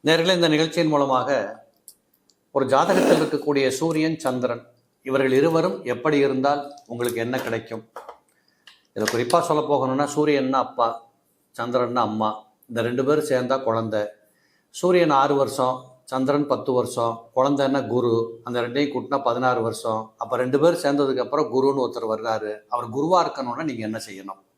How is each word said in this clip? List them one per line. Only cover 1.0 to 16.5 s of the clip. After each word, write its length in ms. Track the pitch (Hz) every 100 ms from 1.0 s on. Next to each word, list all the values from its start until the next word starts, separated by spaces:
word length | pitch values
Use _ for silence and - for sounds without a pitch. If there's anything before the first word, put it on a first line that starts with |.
| 139 127 123 135 101 110 - _ - _ _ _ _ _ _
ஒரு 140 | 139 127
ஜாதகத்தில் 540 | - 175 190 - 151
இருக்கக்கூடிய 480 | 151 151 147 143 131
சூரியன், 520 | 131 165 160 160 160
சந்திரன் 480 | 135 123 123 117 - _ _ _
இவர்கள் 280 | 135 135 131
இருவரும் 520 | 131 160 165 175 196
எப்படி 340 | 123 117 156 147
இருந்தால் 560 | 139 131 139 143 143 - -
உங்களுக்கு 340 | 120 120 113
என்ன 180 | 117 131
கிடைக்கும்? 520 | 123 113 - 113 - - - - _ _ _ _ - - _
இதை 140 | - 107
குறிப்பா 280 | 117 120 170
சொல்ல 220 | 165 151
போகணும்னா, 440 | 151 143 131 131 143 147
சூரியன்னா 360 | 151 139 131
அப்பா, 560 | 135 123 - 117 117 - _ _ _ _ -
சந்திரன்னா 340 | 120 123 120 123
அம்மா, 500 | 107 107 107 107 - _ _
இந்த 140 | 117
ரெண்டு 240 | 113 123 135
பேரும் 200 | 151 147
சேர்ந்தா 380 | 131 123 135
குழந்தை. 420 | 131 113 113 107 104 - _ _ _ _ _
சூரியன் 400 | - 180 180 165
ஆறு 260 | 139 143 139
வருஷம், 640 | 127 - 127 127 - - -
சந்திரன் 420 | 131 131 143
பத்து 240 | 143